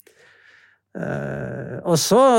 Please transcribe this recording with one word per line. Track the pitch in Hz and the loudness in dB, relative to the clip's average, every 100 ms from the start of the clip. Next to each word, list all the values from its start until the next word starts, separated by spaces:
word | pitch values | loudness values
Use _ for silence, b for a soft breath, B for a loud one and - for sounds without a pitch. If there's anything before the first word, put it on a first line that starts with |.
| b b b b b b b b _ | b b b b b b b b _
Eh, | - - 139 139 139 131 127 123 123 | -10 -8 -6 -8 -8 -10 -10 -12 -8
og | 175 165 | -2 0
så | - 214 262 | 4 4 6